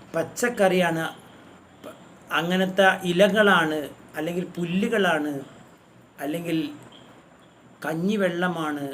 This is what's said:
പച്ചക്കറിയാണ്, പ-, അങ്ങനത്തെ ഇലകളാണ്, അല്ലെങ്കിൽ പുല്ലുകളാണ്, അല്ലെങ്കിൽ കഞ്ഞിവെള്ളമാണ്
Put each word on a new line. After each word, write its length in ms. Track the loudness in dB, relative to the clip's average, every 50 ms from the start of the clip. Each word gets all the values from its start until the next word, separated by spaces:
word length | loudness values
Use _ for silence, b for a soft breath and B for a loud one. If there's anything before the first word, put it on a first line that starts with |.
| -18 -8 -4
പച്ചക്കറിയാണ്, 920 | -4 -4 -4 -4 -2 -2 -2 2 2 2 4 4 2 2 0 0 -2 -4 -6 -8 -12 -20 -20 -20 -20 -20 -20 -20 -20 -20 -20 -20 -20 -20
പ-, 120 | -20 -20 -20 -20 -20 -20 -20 -12 -4 -4 -2
അങ്ങനത്തെ 480 | 0 0 0 0 0 0 2 4 4 4 4 4 0 -2
ഇലകളാണ്, 680 | 4 4 6 6 6 4 6 6 6 4 4 2 -2 -4 -6 -8 -12 -18 -20 -14 -10 -8
അല്ലെങ്കിൽ 280 | -6 -6 -4 -6 -8 -8 -6 -6
പുല്ലുകളാണ്, 760 | -6 -2 -2 -2 -2 0 0 0 2 2 2 0 0 -4 -6 -6 -10 -12 -18 -20 -20 -20 -20 _ _ _ _ -20 -20 _ _ -12 -8
അല്ലെങ്കിൽ 360 | -6 -6 -6 -4 -2 -2 -2 -2 -4 -8 -12 -18 -20 -20 -20 -20 -20 -20 -20 -20 -20 -20 -20 -20 -20 _ _ _ -20 -20 -10 -8
കഞ്ഞിവെള്ളമാണ് 1000 | -6 -4 -2 -2 0 0 0 0 0 0 0 -2 -2 -2 -2 -4 -4 -4 -6 -6 -8